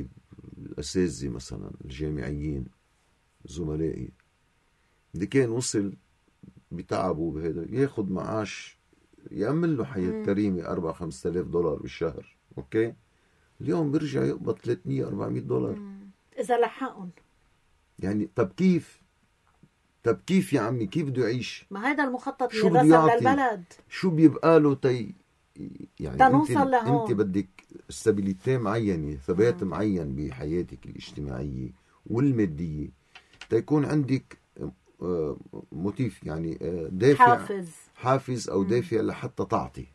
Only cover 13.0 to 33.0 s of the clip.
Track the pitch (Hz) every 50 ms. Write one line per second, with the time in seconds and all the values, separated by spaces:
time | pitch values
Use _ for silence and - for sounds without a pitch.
13 | _ _ _ _ _ _ _ _ _ _ _ - - 135 180 175 156 143 139 160
14 | 156 139 131 135 131 139 147 - - 120 - - - 117 123 - - 131 135 131
15 | 123 - - 104 107 110 120 123 - 123 127 127 123 113 - 208 202 196 196 196
16 | 202 196 - _ _ _ _ - 220 214 240 277 - - - - 269 233 - 202
17 | 185 180 - _ _ _ _ _ _ _ _ _ _ _ _ _ _ _ _ -
18 | - 95 104 104 101 - - 123 110 - - - 180 185 175 156 - - - _
19 | _ _ _ _ _ _ _ _ _ _ _ _ _ _ _ _ _ _ _ _
20 | - 117 110 - - - 190 185 143 - 143 131 104 113 127 120 110 95 - 160
21 | 156 139 127 127 120 104 123 123 104 - - - - - 196 196 226 277 294 302
22 | 285 262 247 247 - 277 262 - 254 233 220 220 214 185 165 254 - 302 320 -
23 | - 311 233 240 247 262 277 285 269 240 214 185 170 - - - - - - -
24 | - 190 160 156 160 147 123 - - 165 165 156 151 143 135 135 - 131 127 123
25 | 107 98 95 - _ _ _ _ _ _ _ - - - - - - - _ -
26 | - - 62 - 262 262 254 285 311 - 359 294 277 269 262 240 220 226 240 233
27 | 220 208 185 196 214 190 180 101 - - _ - - - - - - - - -
28 | - 113 101 101 98 98 95 - - 127 131 123 113 98 107 117 110 101 92 80
29 | 76 73 73 69 - - 87 90 110 120 - - 104 92 76 85 107 107 95 87
30 | 78 69 65 71 73 73 65 64 71 76 80 90 85 - 67 64 - - - -
31 | - - - - 71 71 65 62 71 73 65 64 64 62 - _ _ _ _ _
32 | - - 107 117 143 143 127 113 104 87 73 73 87 80 76 76 69 64 - _